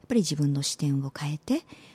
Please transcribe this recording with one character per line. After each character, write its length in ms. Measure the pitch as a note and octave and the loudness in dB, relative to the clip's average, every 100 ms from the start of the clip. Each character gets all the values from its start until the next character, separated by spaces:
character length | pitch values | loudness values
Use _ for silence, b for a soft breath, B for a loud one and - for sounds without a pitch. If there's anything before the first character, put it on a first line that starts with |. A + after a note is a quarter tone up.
| - | 0
ぱ 60 | |
り 60 | A#3 | 2
自 160 | D#3+ D3 | 2 2
分 160 | C#3+ | 2
の 100 | C#3 | 2
視 140 | C#3 - | -2 -2
点 280 | D3 C#3 | 0 0
を 80 | C#3 - | -2 -6
変 180 | D3 | -6
え 40 | D3+ | -6
て、 240 | - C#4+ - B B | -2 -2 -2 B B